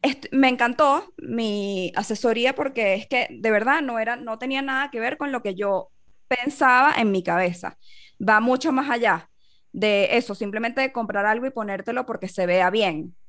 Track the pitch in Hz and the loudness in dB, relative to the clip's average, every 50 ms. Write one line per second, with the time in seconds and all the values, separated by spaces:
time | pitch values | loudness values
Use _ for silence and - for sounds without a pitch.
0 | - 294 262 - - - - 269 269 262 254 247 240 240 247 247 311 285 277 320 | 0 -2 -2 -2 -10 -4 2 4 4 4 4 2 0 0 2 4 4 4 4 2
1 | - - _ - - - 226 233 226 214 202 208 196 202 196 185 185 - - - | -2 -6 _ -16 -10 -6 -4 -4 -2 -2 -2 -4 -4 -4 -4 -4 -4 -4 -4 -4
2 | 208 - 220 202 - 240 226 233 233 254 269 - 294 277 269 233 220 196 190 196 | -4 -4 -6 0 0 0 2 2 0 0 0 0 -4 -4 -2 0 0 0 0 0
3 | - - 269 247 - - - 113 185 220 214 208 220 240 277 320 302 262 233 226 | -2 -2 -2 -2 -2 -2 -6 -4 0 2 2 2 4 2 2 2 0 -2 -2 -2
4 | 220 226 240 247 254 233 220 220 247 262 269 269 277 277 262 262 277 285 277 233 | -2 -4 -4 -6 -6 -10 -8 -6 -6 -4 -4 -4 -4 -4 -2 -4 -4 -4 -4 -4
5 | 226 247 302 - 294 285 269 240 - 208 190 180 208 202 196 180 - - _ - | -4 -4 -4 -4 -6 -4 -4 -4 -4 -6 -4 -2 -2 0 0 -2 -4 -8 _ -20
6 | - - - - - - - 247 247 277 294 - 302 262 247 254 269 294 - - | -20 -20 -20 -20 -6 -4 -4 -2 -2 -6 -2 2 4 6 6 6 6 6 4 4
7 | 233 214 196 190 180 - 170 175 185 180 175 175 - - - - - - - - | 2 2 2 0 0 0 0 2 0 0 -2 -4 -10 -12 -12 -12 -20 -20 -20 -20
8 | - - _ _ 185 190 214 214 226 247 254 262 269 320 269 262 - - 240 240 | -20 -20 _ _ 2 4 4 4 6 4 0 2 0 0 0 0 0 0 -2 0
9 | 233 214 180 165 - _ _ _ - - _ - _ _ - 180 202 214 208 202 | 2 2 2 0 -2 _ _ _ -20 -20 _ -20 _ _ -6 -2 0 2 4 2
10 | 196 - - 240 247 - 202 - 220 202 196 214 233 233 233 269 269 262 262 240 | 2 4 2 0 0 0 -6 -6 -6 -6 -4 -4 -6 -4 -2 -2 -4 -2 -2 -6
11 | 226 196 - 202 202 214 220 233 247 269 262 233 214 208 196 190 190 - 233 247 | -6 -2 -2 0 2 2 0 0 -2 -4 -4 -4 -6 -6 -6 -6 -6 -4 -4 -4
12 | 254 - 226 - - 185 - - 185 180 180 185 185 180 185 226 214 185 160 151 | -4 -4 -6 -8 -8 -8 -4 -2 0 2 4 4 4 4 4 2 2 2 0 -4
13 | 156 180 - - - | -8 -10 -14 -20 -20